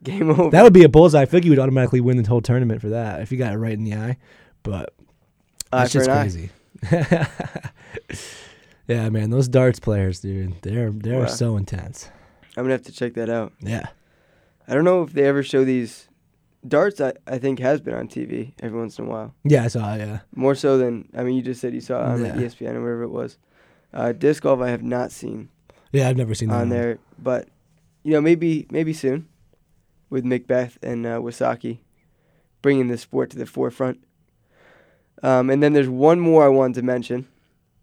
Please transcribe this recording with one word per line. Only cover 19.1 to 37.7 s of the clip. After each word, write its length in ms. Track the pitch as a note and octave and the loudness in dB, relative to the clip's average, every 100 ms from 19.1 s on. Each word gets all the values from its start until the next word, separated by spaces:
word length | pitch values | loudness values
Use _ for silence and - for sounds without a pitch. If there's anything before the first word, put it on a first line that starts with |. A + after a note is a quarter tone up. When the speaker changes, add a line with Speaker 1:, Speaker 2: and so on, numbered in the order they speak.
| A2+ A2 - | -10 -12 -6
Speaker 2:
Yeah, 200 | D3 C#3 | 2 2
I 40 | A#2 | 2
saw 260 | A#2+ G#2 | -4 -6
it, 40 | G#2+ | -6
yeah. 180 | G#2+ G#2 - | -8 -12 -14
Speaker 1:
More 200 | - C3+ C3+ | -2 -2 0
so 200 | D3 C3+ | 2 2
than, 320 | B2 A#2 - B2 | 0 -4 -10 -8
I 60 | |
mean, 140 | B2 C3 | -4 -4
you 60 | |
just 180 | B2+ B2 | -4 -8
said 120 | B2 | -8
you 80 | A#2+ | -8
saw 200 | A#2+ B2 | -8 -4
it 60 | A#2+ | -2
on, 140 | A#2+ | -4
like, 120 | A#2 | -4
Speaker 2:
Yeah. 60 | A#2+ | -4
Speaker 1:
E 40 | |
S 100 | A#2+ - | -6 -8
P 100 | A#2+ | -10
N 100 | A#2+ | -8
or 60 | |
wherever 200 | A#2+ A#2 | -6 -6
it 40 | A#2+ | -8
was. 280 | A#2+ B2 - _ _ _ _ _ | -8 -10 -14 _ _ _ _ _
Uh, 180 | - A#2+ | -6 -6
disc 300 | A2+ C#3+ D3+ | 0 0 0
golf, 180 | D3 C3 | 0 0
I 80 | B2 | 0
have 120 | A#2+ | -4
not 280 | A#2+ B2 B2 | -4 -6 -6
seen 360 | - A#2 A2 G#2+ _ _ _ _ | -10 -12 -12 -16 _ _ _ _
Speaker 2:
Yeah, 160 | C#3 B2+ | 0 0
I've 80 | C3 | 0
never 180 | A2+ | -2
seen 140 | G#2+ A2 | -4 -2
that 80 | A#2+ | -2
Speaker 1:
on 40 | |
Speaker 2:
one. 60 | A#2+ | 0
Speaker 1:
there, 280 | A#2+ A#2+ A2 _ - | -2 -2 -6 _ -10
but, 300 | B2 B2 - _ _ _ _ _ | -4 -4 -6 _ _ _ _ _
you 100 | D3+ | 0
know, 80 | D3+ | 2
maybe, 460 | D#3 E3+ E3 D#3 - | 4 2 2 -2 -4
maybe 220 | D#3 D#3+ | -4 -4
soon 340 | D#3 C3 C#3+ D#3+ _ _ _ _ _ _ _ _ | -4 -4 -4 -8 _ _ _ _ _ _ _ _
with 140 | C3 | -6
Macbeth 540 | B2 B2 - B2+ A#2+ - | -2 -4 0 -2 -2 -8
and, 240 | - A#2+ A#2 | -10 -8 -6
uh, 120 | A#2 | -6
Wasaki 580 | A#2+ A#2 B2 A#2+ A#2+ A2+ _ _ _ _ _ _ _ _ | -8 -4 -4 -4 -8 -12 _ _ _ _ _ _ _ _
bringing 280 | D3 C#3 B2 | 0 2 0
the 100 | A#2+ | -4
sport 320 | - C3+ B2+ | -6 -6 -6
to 80 | B2+ | -8
the 80 | B2 | -12
forefront. 520 | C3 B2+ - B2+ B2 _ _ _ _ _ _ _ _ _ _ _ - | -6 -6 -4 -6 -6 _ _ _ _ _ _ _ _ _ _ _ -6
Um, 260 | C3 B2+ C3 | 0 0 2
and 120 | C#3 | 2
then 100 | D3 | 4
there's 160 | D3 C3 | 4 2
one 320 | B2+ D3 F3 | 2 4 4
more 240 | E3+ D#3+ | 4 6
I 40 | C#3+ | 6
wanted 260 | C3+ C3 | 6 2
to 80 | B2+ | 0
mention, 440 | B2+ B2 A#2 B2 C3 _ _ _ _ | -2 -4 -4 -8 -8 _ _ _ _